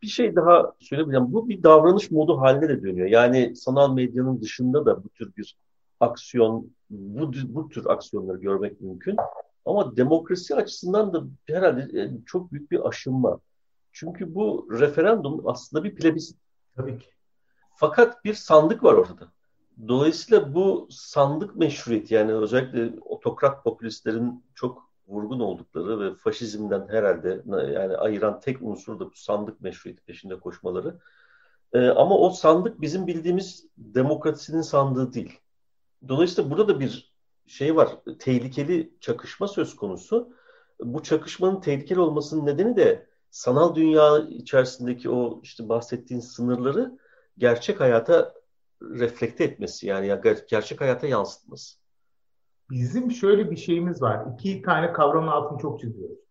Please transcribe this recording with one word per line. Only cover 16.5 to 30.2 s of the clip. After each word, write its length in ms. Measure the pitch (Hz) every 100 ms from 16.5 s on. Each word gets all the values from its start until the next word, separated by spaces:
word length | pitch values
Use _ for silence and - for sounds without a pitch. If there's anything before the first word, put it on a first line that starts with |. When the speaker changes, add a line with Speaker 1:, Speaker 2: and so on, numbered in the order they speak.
| _ _ -
Speaker 2:
Tabii 220 | 135 120
ki. 80 | - _ _ _ _ _ _
Speaker 1:
Fakat 500 | _ 151 151 233 -
bir 100 | 202
sandık 500 | 214 - 156 156 233
var 100 | 254
ortada. 380 | 107 90 87 85 _ _ _ _ _ 110
Dolayısıyla 680 | 127 151 160 - 214 147
bu 340 | 147 196 180 -
sandık 680 | - - - 139 151 - -
meşruiyeti, 580 | 160 143 - 113 104
yani 200 | 110 107
özellikle 680 | 110 107 123 131 120 117 -
otokrat 640 | - - - - 139 -
popülistlerin 800 | - 110 117 110 - 113 120 123 _
çok 380 | _ 120 - _ _ _
vurgun 320 | 101 104 127
oldukları 600 | 107 87 - 80 90 110
ve 140 | 98
faşizmden 720 | 92 - 107 117 104 107 98 98
herhalde 540 | 110 101 87 85 92 98
na-, 160 | 98
yani 340 | 69 71 95 95
ayıran 440 | 110 104 107 101
tek 180 | - 131
unsur 400 | 117 98 - 98
da 60 | 92
bu 80 |
sandık 460 | _ - 104 104 -
meşruiyeti 440 | 95 90 87 87
peşinde 360 | _ 82